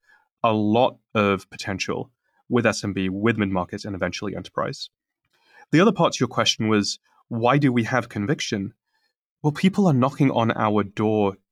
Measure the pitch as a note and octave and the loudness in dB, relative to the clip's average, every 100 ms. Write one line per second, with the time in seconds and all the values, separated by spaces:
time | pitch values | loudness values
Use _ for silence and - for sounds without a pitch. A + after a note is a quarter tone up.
0 | _ _ _ _ A#2 G#2+ G#2 A2 B2+ - | _ _ _ _ 0 0 2 2 2 -2
1 | _ A2 G#2 F#2+ - - - F#2+ - - | _ 0 2 0 -4 -14 -10 -8 -6 -8
2 | - _ _ _ _ A#2+ A2+ G2+ G#2 G2 | -10 _ _ _ _ 0 0 0 -4 -4
3 | F#2+ F#2+ A2 G#2+ G2+ F#2+ F2 G#2 A2 F#2+ | -4 -2 -2 0 0 -2 -4 -8 -10 -6
4 | F2+ - G#2 F#2 F#2+ - D#2+ C#3+ - _ | -6 -6 -8 -10 -8 -6 -6 -6 -14 _
5 | _ _ _ _ _ _ _ D3 G3+ F#3+ | _ _ _ _ _ _ _ 4 4 4
6 | E3 - A#2+ - A2 - A2 G#2+ G2+ - | 0 0 -2 0 -2 0 2 2 0 -6
7 | _ _ _ A#2 A#2 C#3+ C#3 B2 A2+ B2+ | _ _ _ -2 2 4 4 2 0 -2
8 | A2 G#2+ G2+ D#3+ - A2 G2 - _ _ | -4 -6 -4 -4 -4 -6 -6 -12 _ _
9 | _ _ _ _ D3+ D3 F#3+ G3 F#3+ C3 | _ _ _ _ -4 0 0 4 2 4
10 | C3 - C#3 - A2+ - A2 G#2 G2+ - | 2 2 0 2 0 0 2 2 0 -2
11 | G#2+ G#2+ G2+ F#2+ _ | 0 2 0 -2 _